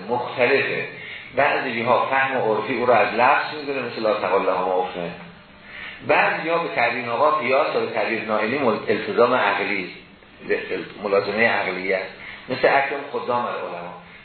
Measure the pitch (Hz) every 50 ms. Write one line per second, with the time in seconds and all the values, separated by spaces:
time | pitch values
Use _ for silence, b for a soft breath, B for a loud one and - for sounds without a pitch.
0 | 92 104 120 127 - - - 131 123 127 139 127 - - 90 85 - - B B
1 | B B B B B B - 123 139 143 135 135 131 131 117 117 113 123 117 117
2 | - - 131 135 135 131 131 123 104 110 107 104 - - 127 113 123 120 117 107
3 | 101 101 104 110 120 135 143 - - - - 151 139 139 139 131 123 120 117 120
4 | 113 107 101 90 98 92 92 98 95 92 92 90 92 92 92 90 90 - - 90
5 | 85 85 87 - - - - - - - - B B B B B B B B B
6 | 123 120 151 175 202 - - 170 160 165 170 170 165 143 135 135 120 117 117 123
7 | 120 120 117 117 143 151 - - 120 127 131 139 151 147 135 120 110 - - 113
8 | 104 104 110 107 104 107 107 104 110 110 127 151 139 117 104 98 - - 110 101
9 | 107 107 95 101 120 123 127 120 104 101 98 98 101 95 101 98 92 85 - -
10 | - - - - - - - - - 92 98 - - - 95 90 85 - - 92
11 | 101 104 98 101 98 101 98 107 117 113 98 101 98 95 92 92 92 95 95 92
12 | 95 92 - B B B B B B - 127 127 - 143 131 139 135 - 147 143
13 | 139 - - 117 - 120 120 120 110 101 92 85 90 90 87 87 85 90 90 -
14 | B B B B B